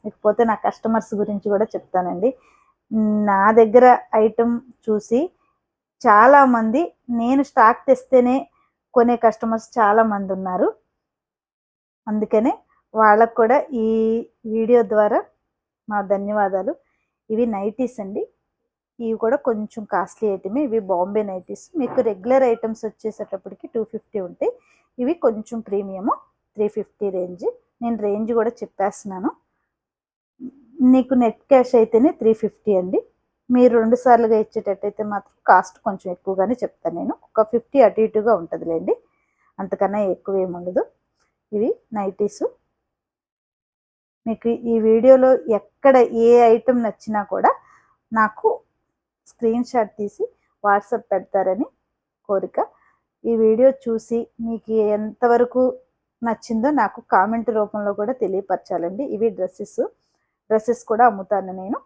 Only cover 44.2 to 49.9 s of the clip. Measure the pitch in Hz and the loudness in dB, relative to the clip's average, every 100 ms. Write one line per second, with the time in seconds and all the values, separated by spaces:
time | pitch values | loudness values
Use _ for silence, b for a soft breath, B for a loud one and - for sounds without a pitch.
44.2 | 233 220 233 233 233 226 220 226 254 262 | -10 -6 -4 -4 -2 0 2 4 8 6
45.2 | 254 247 - 202 - _ 277 262 233 226 | 6 2 0 -4 -4 _ 4 6 4 2
46.2 | 233 240 233 233 247 247 226 - - 214 | 4 6 6 4 2 -2 -2 -8 -8 -6
47.2 | 196 190 - 554 b b b b _ 220 | -6 0 0 0 b b b b _ -2
48.2 | 214 - 440 - _ _ _ _ _ _ | -2 0 -4 -4 _ _ _ _ _ _
49.2 | - _ 233 233 240 254 208 | -20 _ -2 -2 -2 -4 -4